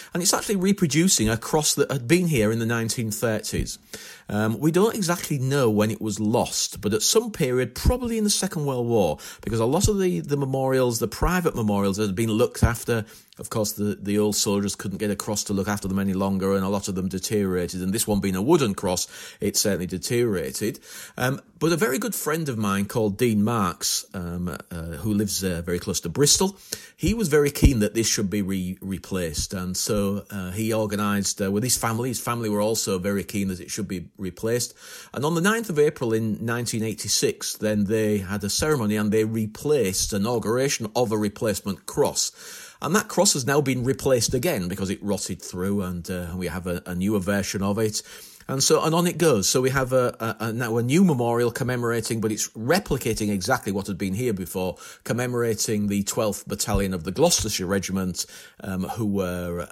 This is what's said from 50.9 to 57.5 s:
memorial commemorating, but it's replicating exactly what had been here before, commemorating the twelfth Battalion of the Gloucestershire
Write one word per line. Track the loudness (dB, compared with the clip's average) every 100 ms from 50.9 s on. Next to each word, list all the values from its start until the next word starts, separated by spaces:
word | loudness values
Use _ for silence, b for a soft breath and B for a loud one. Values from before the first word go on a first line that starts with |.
| 6 6
memorial | 6 2 2 2
commemorating, | 0 -2 0 0 0 -2 0
but | 0
it's | -2 -4
replicating | -4 0 2 2 -2 -2 0 0
exactly | 0 0 0 0
what | -4 -4
had | -4
been | -4
here | -2 -2
before, | -2 -4 -4 -4 -6 B B -4
commemorating | -2 -2 0 0 0 0 0 0
the | 0
twelfth | 0 0 0 -2 -6
Battalion | -4 0 0 0
of | -2 -4
the |
Gloucestershire | 2 4 4 0